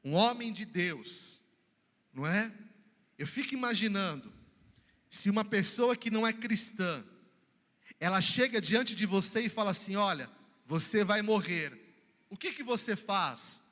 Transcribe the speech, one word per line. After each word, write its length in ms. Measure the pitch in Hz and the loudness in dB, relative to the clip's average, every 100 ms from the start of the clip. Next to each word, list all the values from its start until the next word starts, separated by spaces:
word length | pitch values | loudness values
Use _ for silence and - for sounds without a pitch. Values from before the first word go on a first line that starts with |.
um 80 | 139 | 2
homem 400 | 165 226 240 233 | 4 4 4 -6
de 140 | 185 214 | -6 -6
Deus, 720 | 180 175 143 104 - - - _ _ _ _ _ _ _ | -2 -2 -2 -10 -16 -18 -20 _ _ _ _ _ _ _
não 140 | 131 147 | -6 0
é? 260 | 196 220 - - - _ _ _ - | 0 0 -8 -20 -20 _ _ _ -8
Eu 80 | 143 | -6
fico 280 | 254 - | -4 -4
imaginando, 760 | 269 247 214 220 196 190 143 107 - - _ - _ _ _ _ | -2 0 2 2 0 0 -4 -12 -20 -20 _ -20 _ _ _ _
se 220 | - 202 | -2 0
uma 140 | 208 | 2
pessoa 520 | 208 208 196 - 240 240 | 2 2 2 2 2 2
que 140 | 233 | 0
não 160 | 220 226 | 2 0
é 60 | |
cristã, 720 | 226 226 220 - - 180 143 - - _ _ _ _ _ _ - - | 0 -2 -2 -2 -4 -2 -2 -10 -20 _ _ _ _ _ _ -20 -4
ela 220 | 170 190 | 0 4
chega 400 | - - 254 226 | 4 4 2 2
diante 340 | 156 220 247 | 2 2 2
de 120 | 202 202 | -2 2
você 340 | 196 - 226 | 2 2 0
e 80 | 233 | -2
fala 220 | - 208 | 0 0
assim: 260 | 180 - 196 | 0 -2 0
"Olha, 340 | 202 160 120 - - _ - | 0 0 -6 -16 -20 _ -4
você 360 | 160 - 214 | -2 2 2
vai 200 | 202 208 | 2 2
morrer." 680 | 208 214 175 170 147 - - _ _ _ _ | 4 2 2 -4 -4 -8 -20 _ _ _ _
O 40 | 196 | -8
que 160 | 359 | -8
que 100 | - | -6
você 320 | 247 233 - | -2 -2 0
faz? 680 | 202 - 196 156 120 - - _ | -6 0 0 0 -4 -14 -18 _